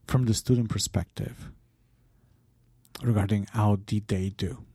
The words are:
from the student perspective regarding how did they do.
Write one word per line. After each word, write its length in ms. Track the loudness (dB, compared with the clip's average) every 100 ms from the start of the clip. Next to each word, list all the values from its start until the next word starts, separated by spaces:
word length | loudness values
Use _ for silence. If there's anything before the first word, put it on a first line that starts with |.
| 0
from 180 | 2 2
the 80 |
student 340 | 2 2 2 2
perspective 840 | -2 -2 -2 -4 -6 -10 -10 -16 -18 _ _ _ _ _ _ _ _ _ _ _ _ _ -6
regarding 440 | 0 0 2 0 0
how 240 | 2 2 2
did 320 | 0 -4 -2
they 220 | -2 -2
do. 340 | -4 -6 -8 -14